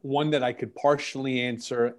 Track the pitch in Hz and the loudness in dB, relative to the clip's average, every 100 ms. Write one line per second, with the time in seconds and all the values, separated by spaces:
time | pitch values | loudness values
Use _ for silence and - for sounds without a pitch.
0 | 139 139 151 147 123 123 117 - 143 143 | -2 0 2 2 0 -2 -8 0 2 2
1 | - 135 135 127 123 117 - 123 120 | 0 -6 -2 0 -2 -4 -4 0 0